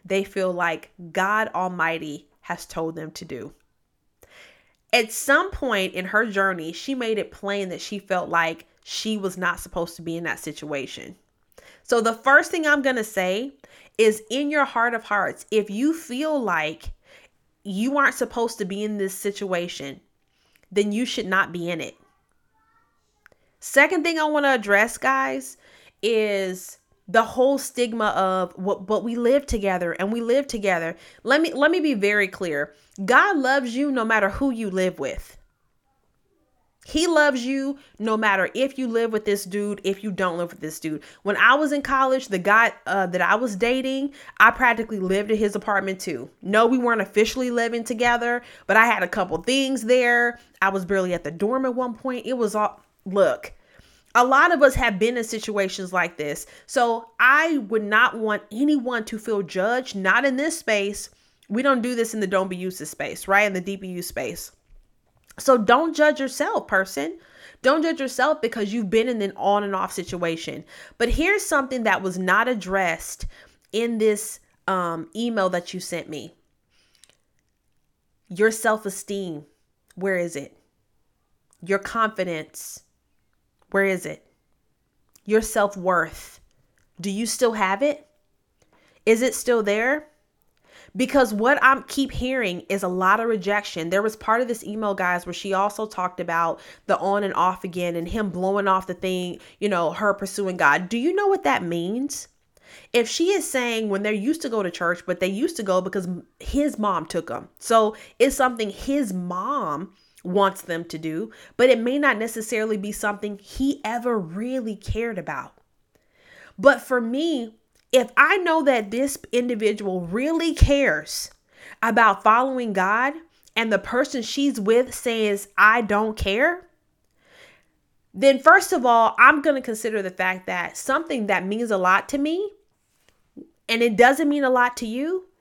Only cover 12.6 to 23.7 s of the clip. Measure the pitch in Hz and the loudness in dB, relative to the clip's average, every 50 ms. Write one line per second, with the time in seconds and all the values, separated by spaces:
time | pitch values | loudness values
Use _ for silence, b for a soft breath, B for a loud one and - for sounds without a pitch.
12.6 | 311 294 294 294 262 269 254 240 214 220 - 196 180 185 185 214 254 277 - _ | 2 2 2 2 2 0 0 -2 -4 -4 -2 -2 0 0 0 -2 -4 -6 -10 _
13.6 | B B B B B B B B 220 220 214 220 - - 226 269 294 285 302 302 | B B B B B B B B 4 4 4 2 -2 -6 -4 -2 -2 0 2 2
14.6 | 269 - - 233 226 240 233 220 220 - 208 202 185 151 127 - - - 214 214 | 0 2 2 0 0 0 0 -2 -4 -2 -2 0 0 -2 -4 -8 -6 -2 0 0
15.6 | 202 214 196 214 262 302 320 311 - - 240 254 302 311 311 285 240 202 175 160 | 0 0 -2 -2 0 0 0 -2 -6 -10 -6 -4 -2 -2 -2 -2 -2 0 0 0
16.6 | 156 156 160 - - - - _ b b b b b b b _ _ _ _ _ | -2 -2 -6 -8 -12 -14 -14 _ b b b b b b b _ _ _ _ _
17.6 | - 202 185 196 226 262 277 294 277 254 262 - 247 233 - 240 233 233 233 - | -12 -8 -4 -2 -2 0 2 2 2 2 2 -2 -4 -4 -4 -4 -4 -4 -4 -6
18.6 | 208 180 196 202 208 214 214 202 196 190 190 - - 202 202 - 202 190 185 175 | -8 -6 -6 -6 -6 -6 -4 -4 -6 -6 -6 -6 -6 -6 -6 -6 -6 -4 -4 -4
19.6 | 175 175 - - 139 139 135 - _ _ _ _ _ _ _ _ _ _ _ _ | -4 -6 -10 -12 -12 -12 -14 -16 _ _ _ _ _ _ _ _ _ _ _ _
20.6 | _ - 185 202 208 208 208 220 247 233 - 254 - 185 190 190 190 - 165 175 | _ -4 0 0 0 0 0 -2 -2 -4 -4 -6 -4 0 0 0 0 0 -2 -6
21.6 | 170 175 175 160 135 95 - _ _ _ _ _ _ _ _ _ _ _ _ _ | -4 -4 -4 -6 -6 -10 -12 _ _ _ _ _ _ _ _ _ _ _ _ _
22.6 | _ _ _ _ _ _ _ _ _ _ _ _ _ _ _ _ _ _ _ _ | _ _ _ _ _ _ _ _ _ _ _ _ _ _ _ _ _ _ _ _
23.6 | - - | -8 0